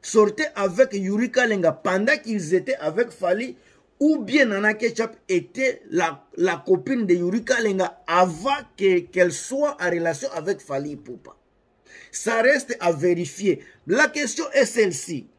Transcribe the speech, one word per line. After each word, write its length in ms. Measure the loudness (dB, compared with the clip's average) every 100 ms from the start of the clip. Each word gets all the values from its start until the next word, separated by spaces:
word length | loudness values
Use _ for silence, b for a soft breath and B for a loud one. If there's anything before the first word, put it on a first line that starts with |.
sortait 480 | 2 4 4 2 -4
avec 360 | -2 -4 2 2
Yuri 360 | 2 -2 -2 0
Kalenga 420 | 0 2 2 0
pendant 440 | 0 -2 0 2 0
qu'ils 380 | -2 -6 0
étaient 220 | 0 0 -4
avec 340 | -4 -2 -4
Fally, 460 | -4 -2 -2 -4 -10 b b b _
ou 180 | 2 2
bien 280 | 0 2 2
Nana 260 | 2 0
Ketchup 380 | 0 -4 -2 -6 -8 -2
était 540 | -2 -2 -4 -4 -4 -4
la, 340 | -2 -2 -6 _ -2
la 260 | -2 -2
copine 400 | 0 0 2 -2
de 100 | 2
Yuri 300 | 2 2 -2
Kalenga 580 | 0 0 2 0 -2 -4 0
avant 560 | 2 2 0 -2 -2 -4 0
que, 220 | 2 2
qu'elle 320 | 0 2 2
soit 440 | 2 -8 -2 -2 -2
en 120 | -2
relation 380 | 0 -2 -2 -6
avec 260 | -6 -6 -6
Fally 320 | -6 -8 -6
Ipupa. 440 | -12 -14 -18 -18 -20 _ _ _ _ B B B
Ça 300 | -8 -2 2
reste 380 | 4 2 0 -2
à 120 | 0
vérifier. 720 | 0 0 0 -4 -4 -2 -2 B B -2
La 200 | 2 2
question 380 | 0 -6 -4 -2
est 120 | 2
celle-ci. 600 | 2 2 0 0 -8 -10 -12